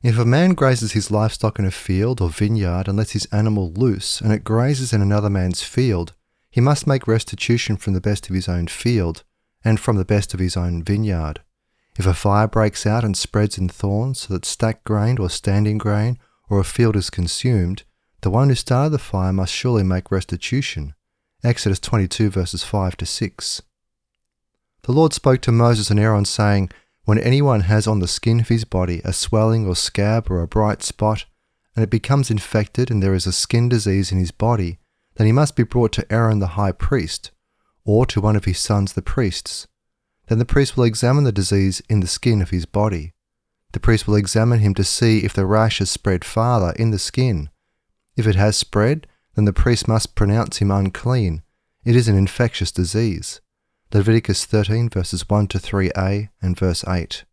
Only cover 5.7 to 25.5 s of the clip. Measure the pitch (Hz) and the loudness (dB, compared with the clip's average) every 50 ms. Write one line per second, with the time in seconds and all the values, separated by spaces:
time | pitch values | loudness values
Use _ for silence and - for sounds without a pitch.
5.7 | - - 127 127 104 87 85 80 - _ _ _ _ _ _ _ _ 123 120 135 | -2 0 0 2 0 0 -2 -6 -10 _ _ _ _ _ _ _ _ 2 2 2
6.7 | 147 139 - - 139 131 - - 113 113 - - - 95 - - 120 120 - - | 2 2 0 0 -2 0 0 0 0 0 0 -4 -10 -10 -2 0 0 0 0 -2
7.7 | 110 95 - - 98 92 90 104 104 98 - - 92 92 90 - 90 90 85 82 | -4 -4 -2 -2 -2 -2 0 -2 -4 -4 -4 -4 -4 -4 -2 -2 -2 -2 -2 -4
8.7 | - - - 120 120 113 92 85 80 - _ _ _ _ _ _ _ _ _ 110 | -6 -4 -2 0 0 0 0 -2 -4 -6 _ _ _ _ _ _ _ _ _ 0
9.7 | 110 104 - - 117 101 92 - 107 104 95 - - 90 92 90 - 92 87 87 | 0 2 2 0 0 0 2 2 2 0 0 -2 -4 -2 -2 -2 -2 -2 -2 -2
10.7 | 87 85 82 - 101 101 110 107 95 85 80 76 76 - _ _ _ _ _ _ | -2 -4 -2 -2 -2 0 0 -2 -2 -2 -4 -6 -8 -10 _ _ _ _ _ _
11.7 | _ _ _ _ _ - 98 95 90 - - 104 98 104 110 110 - 113 110 107 | _ _ _ _ _ -2 0 0 0 2 2 2 2 2 2 2 2 0 0 0
12.7 | - - - 107 107 117 117 110 98 - - - - 104 107 101 - - 92 90 | 0 -2 -2 -2 0 0 0 -2 -2 -2 -4 -4 0 0 0 0 -2 -2 -4 -4
13.7 | - - - 101 98 104 117 131 131 - - - 98 92 - - - - - 113 | -4 -4 -4 -2 -2 -2 -2 -4 -6 -8 -8 -6 -8 -6 -6 -8 -6 -2 -2 -2
14.7 | 113 - _ - 107 107 104 113 127 123 92 90 - - - - 98 101 107 104 | -2 -4 _ -2 0 0 2 0 0 0 -2 -4 -4 -4 -2 0 0 2 2 2
15.7 | 107 107 107 107 104 104 104 117 123 - _ _ _ _ _ - 101 98 95 - | 0 -2 -2 -2 0 0 0 -2 -2 -4 _ _ _ _ _ -2 0 0 0 0
16.7 | - - 120 113 104 104 90 - - - 87 82 - - - 127 123 104 90 87 | 0 0 2 2 2 0 -2 -4 -4 -4 -4 -4 -4 -4 -2 0 0 2 0 0
17.7 | 95 - - _ _ _ _ _ _ _ - - 92 113 135 139 131 120 - - | -4 -6 -10 _ _ _ _ _ _ _ -4 -2 2 2 4 2 2 0 0 -2
18.7 | 127 123 139 156 151 139 - - - 95 92 92 92 98 92 90 - - - 127 | 0 0 0 0 -2 -4 -6 -4 -4 -2 -2 0 0 0 -2 -4 -4 -4 -2 0
19.7 | 123 110 98 92 90 92 92 - - 95 87 - - 87 - - - 131 139 - | 0 2 2 2 0 -2 -2 -2 -4 -4 -4 -4 -8 -8 -6 -4 -4 -4 -4 -4
20.7 | - - 73 71 76 _ _ _ _ _ _ _ _ _ - 120 120 - - 104 | -6 -8 -10 -10 -12 _ _ _ _ _ _ _ _ _ -2 -2 -2 0 0 -2
21.7 | 95 - - - - 113 98 90 - - 110 104 92 95 92 90 - 85 - - | -2 -2 -2 -2 0 0 0 0 0 0 0 0 0 0 -4 -2 -4 -8 -8 -4
22.7 | - 104 95 92 90 - - - - - 117 92 _ - - - - - - _ | -4 -2 -2 -2 -4 -6 -8 -8 -6 -6 -6 -8 _ -10 -10 -10 -10 -10 -14 _
23.7 | _ _ _ _ _ _ _ _ _ _ _ _ _ _ _ _ _ _ _ _ | _ _ _ _ _ _ _ _ _ _ _ _ _ _ _ _ _ _ _ _
24.7 | _ _ _ - 123 147 160 160 - - _ 139 127 127 - - | _ _ _ -2 2 4 4 4 2 2 _ 2 2 2 2 2